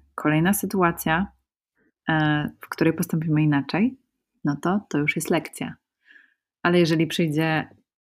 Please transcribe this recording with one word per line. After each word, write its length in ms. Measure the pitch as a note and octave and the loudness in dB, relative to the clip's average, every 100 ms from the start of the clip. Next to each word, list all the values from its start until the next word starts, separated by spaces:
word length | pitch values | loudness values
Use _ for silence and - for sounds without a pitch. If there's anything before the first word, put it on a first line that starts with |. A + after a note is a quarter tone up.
| _ - | _ -4
kolejna 380 | D3+ D#3 F3 | 0 2 2
sytuacja, 760 | G3+ G3 G3 E3+ E3+ E3 E3 G3 _ _ _ _ _ _ _ - | 2 -2 0 0 0 0 0 -2 _ _ _ _ _ _ _ -2
e, 400 | D#3+ D3+ D3+ D3 - | 0 2 0 -2 -8
w 80 | - | -10
której 240 | - D#3+ | -2 0
postąpimy 500 | D#3+ F3 D#3+ E3 D3+ | 0 -2 -2 0 2
inaczej, 540 | D#3 C#3+ C3+ E3 B3 - _ _ _ _ | 2 2 0 0 -2 -4 _ _ _ _
no 120 | D3 C#3+ | -6 -4
to, 200 | E3+ G3+ - | -2 -2 -2
to 80 | D3 | -4
już 180 | D3 E3+ | -2 -4
jest 140 | - | -2
lekcja. 460 | E3 - - D#3 - _ _ _ - _ _ _ _ | -2 -4 -10 -12 -14 _ _ _ -20 _ _ _ _
Ale 160 | F3 F3 | 2 4
jeżeli 280 | E3 D#3+ D#3+ | 4 2 0
przyjdzie 600 | - E3 D3 D#3+ D#3 - _ _ _ | -2 -2 0 -2 -2 -4 _ _ _